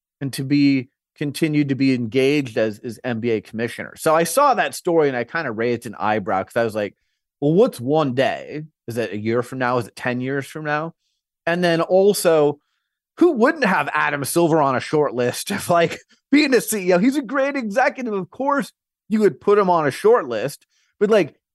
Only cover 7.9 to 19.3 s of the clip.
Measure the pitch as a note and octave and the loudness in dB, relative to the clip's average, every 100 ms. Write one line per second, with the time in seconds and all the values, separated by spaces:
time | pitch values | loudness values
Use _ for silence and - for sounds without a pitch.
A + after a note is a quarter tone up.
7.9 | D#3 D3 A#2+ A#2+ D2 C2+ C#3 D#3 _ - | 0 0 0 -2 -2 -10 -14 -14 _ -10
8.9 | A#2 A2 G#2 G#2+ A#2 A#2+ C3 B2 B2 G2+ | -6 -6 -4 -2 -2 -4 -4 -2 -2 -4
9.9 | - B2+ B2 B2+ C#3 C3 D#3 D3+ D3+ E3 | -8 -6 -4 -4 -6 -8 -10 -6 -6 -6
10.9 | - _ _ _ _ - E3+ F3 E3 E3 | -12 _ _ _ _ -4 0 2 0 2
11.9 | F#3 G3 G3 F3+ D#3+ D3 D3 _ _ _ | 4 4 4 4 4 4 0 _ _ _
12.9 | _ _ - F4 C4+ B3 E4 A3+ F3+ C#3+ | _ _ 2 2 4 2 2 0 0 -2
13.9 | D3+ D3+ D3 C3+ E3+ E3+ D#3+ C#3 B2+ - | -2 -2 -2 -2 0 2 4 2 0 -2
14.9 | D#3 C#3 A#2 B2 - - G3+ - F3 E3+ | 0 0 0 -2 -4 -8 -8 0 2 2
15.9 | - _ _ - C#4+ D4 A#3+ - G#3+ F3+ | -2 _ _ 0 2 4 2 0 -4 2
16.9 | F3+ A#3 C#4+ A3+ C#4 C4+ C#4 A3+ G3 C4+ | 2 4 0 -4 -2 -2 -2 -4 0 0
17.9 | C4 B3 G3+ F3 - C4+ C#4+ G3 _ _ | -2 -6 -6 -8 -6 -2 -2 -2 _ _
18.9 | _ - G#3+ G3+ | _ -4 2 2